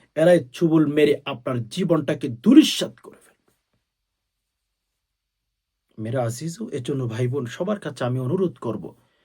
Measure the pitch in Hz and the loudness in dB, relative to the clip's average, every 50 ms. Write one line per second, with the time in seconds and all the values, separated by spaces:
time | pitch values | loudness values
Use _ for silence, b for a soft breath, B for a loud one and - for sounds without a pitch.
0 | b b _ 151 160 175 180 165 127 - - - 175 160 156 160 151 143 147 151 | b b _ 2 6 6 6 4 2 -2 -4 -2 0 2 4 4 2 2 4 4
1 | 147 147 139 - - 143 139 127 - 143 123 117 110 - - 180 185 170 170 156 | 4 4 2 0 -4 -8 -10 -6 -6 -4 -4 -4 -6 -6 -6 -4 0 0 0 0
2 | 135 156 151 151 - 131 117 - - 214 277 311 262 - - - - - - - | 0 -2 -4 -4 -6 -8 -8 0 2 8 8 8 8 6 2 -4 -6 -8 -10 -16
3 | - - - _ _ _ _ _ _ _ _ _ _ _ _ _ _ _ _ _ | -20 -20 -20 _ _ _ _ _ _ _ _ _ _ _ _ _ _ _ _ _
4 | _ _ _ _ _ _ _ _ _ _ _ _ _ _ _ _ _ _ _ _ | _ _ _ _ _ _ _ _ _ _ _ _ _ _ _ _ _ _ _ _
5 | _ _ _ _ _ _ _ _ _ _ _ _ _ _ _ _ _ _ _ - | _ _ _ _ _ _ _ _ _ _ _ _ _ _ _ _ _ _ _ -10
6 | 110 110 127 131 120 113 113 - 156 165 170 226 220 - 156 139 123 - 143 135 | -8 -4 -2 -2 -2 -2 -4 -6 -10 -10 -10 -10 -10 -10 -10 -8 -6 -6 -4 -4
7 | 127 110 110 120 127 123 127 143 123 117 - - 180 - - 202 - 151 120 - | -4 -4 -4 -4 -4 -2 -2 -4 -6 -6 -8 -6 -4 -4 -4 -6 -6 -10 -8 -6
8 | 135 120 123 131 127 123 165 190 190 175 - - - 117 101 - - - - _ | -4 -4 -4 -4 -2 -2 -2 -2 -2 -4 -4 -6 -8 -8 -8 -8 -10 -14 -16 _
9 | _ _ _ _ | _ _ _ _